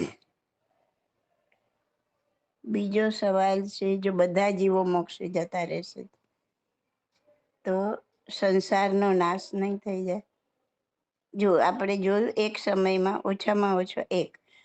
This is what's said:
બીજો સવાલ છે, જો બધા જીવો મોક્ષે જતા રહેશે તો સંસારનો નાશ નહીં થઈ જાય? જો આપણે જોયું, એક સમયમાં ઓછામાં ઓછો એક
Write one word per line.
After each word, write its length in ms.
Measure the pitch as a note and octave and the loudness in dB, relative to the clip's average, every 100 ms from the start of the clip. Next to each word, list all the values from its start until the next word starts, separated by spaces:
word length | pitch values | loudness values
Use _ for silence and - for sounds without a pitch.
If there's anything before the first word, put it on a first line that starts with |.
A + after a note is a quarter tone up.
| D2 - _ _ _ _ _ _ _ _ _ _ _ _ _ _ _ _ _ _ _ _ _ _ _ _ | -4 -8 _ _ _ _ _ _ _ _ _ _ _ _ _ _ _ _ _ _ _ _ _ _ _ _
બીજો 460 | A#3 G#3+ G3+ G#3 A3 | -6 -4 0 0 0
સવાલ 580 | G#3+ G3+ F#3+ G3 G3 G3+ | 0 0 2 2 0 -4
છે, 300 | - G3 G3 | -4 -2 0
જો 140 | F#3+ | 0
બધા 360 | F#3 F3+ F3+ G3+ | 2 2 2 0
જીવો 340 | F#3+ F#3+ F#3+ | 2 2 2
મોક્ષે 440 | F3+ F3+ E3+ - E3+ | 2 0 -2 -8 -6
જતા 360 | F#3+ - F#3 | -4 -4 -4
રહેશે 400 | E3+ E3 F3+ - G3 _ _ _ _ _ _ _ _ _ _ _ _ _ _ _ - | -6 -6 -10 -16 -20 _ _ _ _ _ _ _ _ _ _ _ _ _ _ _ -4
તો 100 | F#3+ G3+ - - _ - | -2 -2 -6 -12 _ -16
સંસારનો 840 | - G3 F#3+ F#3 G3 G3 G3 G3+ | -2 2 2 2 2 2 2 4
નાશ 400 | F#3 E3+ F#3 - | 4 2 -2 -6
નહીં 240 | G3+ G3 G3+ | -4 -4 -4
થઈ 280 | G#3+ F#3+ F#3 | -6 -6 -4
જાય? 180 | F3+ - _ _ _ _ _ _ _ _ _ _ | -6 -8 _ _ _ _ _ _ _ _ _ _
જો 260 | G3+ G3+ E3 | -2 2 4
આપણે 380 | C#3 G3+ G3 G3 | 4 0 -2 0
જોયું, 360 | F#3+ G3+ A#3+ - | 0 2 0 0
એક 200 | G#3+ G#3+ | -2 -2
સમયમાં 640 | - G3 F#3+ F#3+ F#3+ G3+ - | -2 2 2 2 2 0 -2
ઓછામાં 500 | G3 - G#3 G3+ F#3 | -2 0 2 2 2
ઓછો 260 | F#3 - - | 0 -4 -2
એક 260 | F#3 D3+ - _ _ | -2 -2 -8 _ _